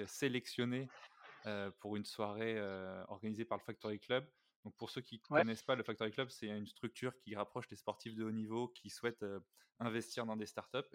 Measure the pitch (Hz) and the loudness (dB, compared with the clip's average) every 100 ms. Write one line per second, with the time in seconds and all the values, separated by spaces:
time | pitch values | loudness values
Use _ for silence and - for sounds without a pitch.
0 | 101 - 139 123 - - 120 123 131 - | 0 2 4 4 0 2 4 4 -2 -8
1 | - - - - 110 104 98 - 104 104 | -18 -18 -18 -8 -4 0 -2 -4 -2 -2
2 | 101 - 104 104 113 110 101 95 95 92 | -2 0 0 2 2 2 0 -2 -4 -6
3 | 90 98 110 107 113 101 - - 107 104 | -6 -4 -2 0 0 0 -2 -4 -2 -2
4 | - 127 147 _ _ _ 104 - 110 135 | 4 2 2 _ _ _ -14 -8 -4 -4
5 | - 113 - 151 113 110 - 127 110 107 | -6 -10 4 6 6 4 2 2 2 0
6 | 110 107 127 - 107 107 101 - 113 - | 0 0 -2 -2 -4 -2 -4 -4 -6 -2
7 | 127 - - 104 101 123 - 104 - 101 | -4 -4 -8 -2 -2 -2 -8 -4 -2 -2
8 | 117 110 110 110 107 113 120 - 101 - | -4 -2 0 0 0 0 -2 -4 -12 0
9 | 117 117 104 98 - - - - 117 113 | 0 0 -4 -4 -8 -20 -20 -2 0 0
10 | 113 - 113 110 104 - - 131 143 | -2 -2 0 0 -2 -4 -2 -4 -4